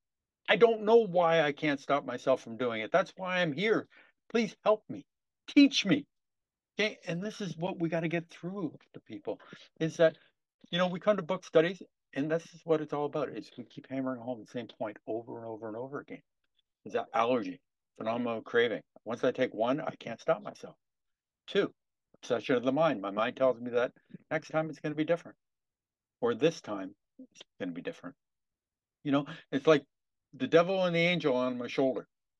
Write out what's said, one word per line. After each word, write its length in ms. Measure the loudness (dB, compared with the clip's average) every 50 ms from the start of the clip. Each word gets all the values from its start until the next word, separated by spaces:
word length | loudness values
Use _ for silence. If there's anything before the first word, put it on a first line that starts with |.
| _ _ _ _ _ _ _ _ _ 0
I 60 | 4
don't 280 | 6 6 6 6 2 2
know 220 | 6 6 6 6 4
why 340 | 4 4 4 6 6 4
I 100 | 4 2
can't 280 | 0 -2 -2 -2 -2 -2
stop 260 | 0 0 0 0 0
myself 360 | -4 -8 -2 0 2 2 2
from 160 | 0 -4 -8 -4
doing 240 | -4 -2 -2 -4
it. 100 | -2 0
That's 220 | 2 2 2 0 -4
why 220 | -10 -6 -2 0 0
I'm 160 | 0 0 0
here. 340 | 0 0 2 2 0 0 -4 _ -20 -20 _ _ _ _ -2
Please 240 | 0 0 0 0 -4 -2 0
help 200 | 2 2 2 0 -6
me. 160 | -12 -12 -12 _ _ _ _ _ _ _ _ 2
Teach 380 | 6 8 8 8 6 2 2
me. 200 | 2 2 2 0 -4 _ _ _ _ _ _ _ _ _ _ _ _ _ -2
Okay, 180 | -2 -2 -4 -6 -8
and 160 | -8 -6 -6
this 200 | -6 -8 -8 -8
is 160 | -8 -8 -6 -6
what 220 | -6 -6 -4 -4
we 100 | -4 -2
gotta 180 | -2 -2 -2 -2
get 220 | -4 -4 -6 -8
through 440 | -12 -14 -12 -10 -8 -6 -6 -8 -8 -12 _ _ -20
to 60 | -20
people, 380 | -18 -16 -16 -10 -8 -8 -8 -8 -12 -18 -20 -20 -20 -20 _ -4
is 180 | -4 -4 2 4
that, 200 | 4 4 2 0 _ _ _ _ _ _ _ _ _ _
you 80 | -2 0
know, 100 | 0 0
we 140 | -2 0
come 160 | 2 2 2 2
to 60 | 0
book 200 | -4 -6 -6 -6
studies, 380 | 2 4 4 4 4 0 -6 -12 -20 _ _ _ _ -6
and 180 | -4 -2 -2
this 140 | -2 -2 -4 -8 -16
is 80 | -10 -2
what 160 | 0 0 0
it's 140 | 0 -2 -4
all 120 | -4 -4
about, 240 | -4 -4 -4 -6 -6
is 220 | -6 -10 -12 -12 -14 -18
we 80 | -18
keep 220 | -16 -18 -20 -14 -10
hammering 320 | -8 -6 -4 -4 -6 -6
home 180 | -8 -8 -8 -10
the 120 | -10 -10
same 160 | -10 -10 -10 -10
point 300 | -10 -8 -8 -8 -8 -10 _
over 320 | -8 -6 -6 -6 -8 -12 -12
and 80 | -10
over 220 | -10 -10 -10 -10 -10
and 80 | -8
over 240 | -8 -10 -10 -10 -12
again. 220 | -12 -12 -16 -18 -18 _ _ _ _ _ _ _ _ _ _ _ -12
Is 80 | -8 -6
that 140 | -6 -6 -2 0
allergy, 460 | 0 2 2 2 0 0 -4 -8 -12 _ _ _ _ _ _ _ -8
phenomenal 440 | -4 -4 -2 -2 -2 -4 -4 -6
craving. 400 | -6 0 2 2 4 2 0 -4 -8 _ _ -16 -10
Once 200 | -8 -4 0 0
I 80 | 0
take 220 | 2 2 0 -2 0
one, 280 | 0 0 0 0 0
I 120 | -4 -6 -8 -8
can't 200 | -10 -10 -10 -4
stop 220 | -2 0 0 0
myself. 340 | -2 -8 -14 -14 -16 -18 -18 _ _ _ _ _ _ _ _ _ _ _ _ _ _
Two, 260 | -4 -2 0 0 -2 -4 _ _ _ _ _ _ _ _
obsession 400 | _ -6 -4 -4 -4 0 0 0
of 80 | 0 0
the 80 | 0
mind. 300 | 2 2 2 2 2 0
My 100 | -4 -4
mind 240 | -2 -2 -2 -2 0
tells 240 | 2 2 2 2 0
me 120 | -4 -4
that 200 | 0 0 0 0 -4 _ _ _ -20 -20 _ _
next 180 | -6 -6 -6 -4
time 200 | -4 -4 -4 -4
it's 100 | -6 -8
gonna 160 | -8 -6 -4
be 80 | -2 -2
different, 340 | -2 -2 -2 -4 -8 -20 _ _ _ _ _ _ _ _ _ _ _ _ _ _ _ _ _
or 120 | -2 -2 0
this 280 | 0 0 0 0 -2
time 340 | -6 -10 -8 -8 -8 -10 -14 _ _ _ _ -20
it's 220 | -20 -20 _ -20 -20 -20 _ -10
gonna 140 | -10 -10 -8
be 80 | -8
different. 340 | -10 -10 -10 -12 -14 -18 -18 _ _ _ _ _ _ _ _ _ _ _ _ _ _ _ _ _ -2
You 80 | 0
know, 140 | 0 0 0 -2 -8 -16 -10 _
it's 160 | -4 2 4 6
like 160 | 6 6 4 -2 _ _ _ _ _ _ _ _ -8
the 140 | -6 0 4
devil 360 | 6 6 6 6 2 2 2
and 100 | 2 2
the 40 | 2
angel 360 | 2 2 2 2 2 0 2
on 220 | 2 0 0 -2 -4
my 100 | -6 -4
shoulder. 400 | -2 0 0 0 0 -2 -6 -10 _ _ _ _ _ _